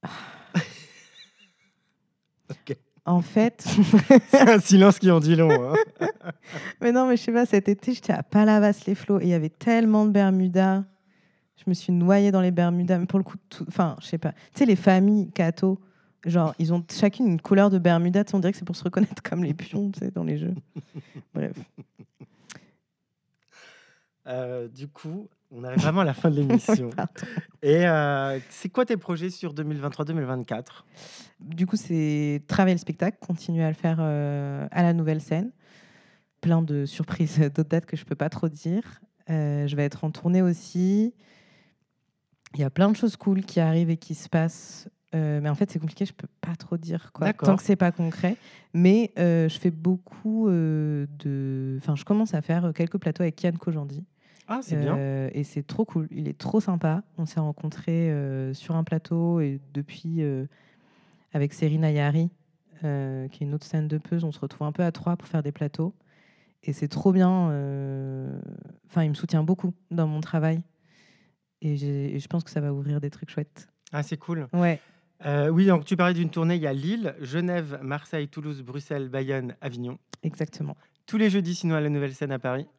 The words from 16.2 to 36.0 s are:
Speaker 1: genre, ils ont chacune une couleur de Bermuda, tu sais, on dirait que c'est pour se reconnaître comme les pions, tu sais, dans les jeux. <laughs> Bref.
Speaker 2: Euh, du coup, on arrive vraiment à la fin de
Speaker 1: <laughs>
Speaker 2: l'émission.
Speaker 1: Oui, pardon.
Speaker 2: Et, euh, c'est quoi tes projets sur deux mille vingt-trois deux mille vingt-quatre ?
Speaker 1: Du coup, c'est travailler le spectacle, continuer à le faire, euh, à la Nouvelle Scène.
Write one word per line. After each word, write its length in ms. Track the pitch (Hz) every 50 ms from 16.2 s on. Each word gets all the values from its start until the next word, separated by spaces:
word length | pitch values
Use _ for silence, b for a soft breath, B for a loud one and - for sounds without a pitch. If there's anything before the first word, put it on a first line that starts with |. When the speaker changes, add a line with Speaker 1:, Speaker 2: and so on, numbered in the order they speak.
| -
Speaker 1:
genre, 280 | 170 170 175 165 156 - -
ils 140 | 170 160 170
ont 120 | 175 170 -
chacune 380 | - - - 202 196 - 262 220
une 140 | 170 160
couleur 280 | - - 202 196 202 208
de 100 | 196 185
Bermuda, 440 | 170 175 170 165 170 175 180 202 208
tu 80 | -
sais, 40 | -
on 40 | 196
dirait 140 | 175 175 196
que 60 | -
c'est 60 | 180
pour 100 | 175 175 -
se 60 | -
reconnaître 360 | 180 180 190 214 - - - -
comme 200 | - - 170 180
les 100 | 170 156
pions, 380 | 170 170 - - 202 202 202
tu 80 | 196 -
sais, 120 | - 190
dans 120 | 190 180 170
les 140 | 160 151 147
jeux. 180 | 156 175 185 160 - _ _ 156 - _ _
<laughs> 380 | 156 - _ _ 139 - _ _
Bref. 200 | - 143 - - - - _ _ - - _ _ _ - _ _ _ 123 _ _ _ _ _ - b b b b b _ _ _ _ _ _ _ _ _ _ _ _ _ _ b b b b b b b b b b b b _ _ _ 131
Speaker 2:
Euh, 400 | 127 127 127 123 127 123 120 117
du 200 | 113 127 139 143
coup, 420 | 143 - - 156 160 196 214 - _ _ _ _
on 120 | - 120 120
arrive 160 | 127 127 123
vraiment 220 | 165 147 160 190
à 40 | 190
la 80 | 156 131
fin 160 | - - 165
de 60 | 151
Speaker 1:
<laughs> 60 | 143
Speaker 2:
l'émission. 460 | 147 135 226 240 - - 214 220 127 117
Speaker 1:
Oui, 60 | 226
pardon. 160 | 185 185 175 _ - B 226 233 B B B _ _
Speaker 2:
Et, 260 | - 143 147 165 175 175
euh, 520 | 165 156 147 143 143 139 135 139 135 135 - -
c'est 200 | - - - 190
quoi 160 | _ - 254
tes 120 | 240 240 196
projets 320 | - - 175 160 165 185
sur 240 | 180 - - 170 143
deux 100 | 147 156
mille 160 | 147 151 147
vingt-trois 240 | 139 147 139 - 151
deux 80 | 147 165
mille 120 | 165 139
vingt-quatre ? 600 | 127 131 127 120 - 117 110 123 - - - _ B B B B B B B B B B B
Speaker 1:
Du 260 | - 147 160 165 185
coup, 120 | 180 - 214
c'est 680 | - - 175 160 156 151 151 147 151 147 147 143 143 _
travailler 280 | - - 190 185 185
le 40 | 170
spectacle, 380 | - - 160 - 170 190 - _ -
continuer 380 | - 180 160 - - 170 165 165
à 60 | 156
le 40 | 156
faire, 220 | - - 170 165 160
euh, 640 | 160 156 151 147 147 143 143 143 143 139 139 139 143 147
à 120 | - - 175
la 100 | 170 170
Nouvelle 280 | 170 160 156 156 156
Scène. 300 | 143 - 156 160 190 247 - b b b b b b b b b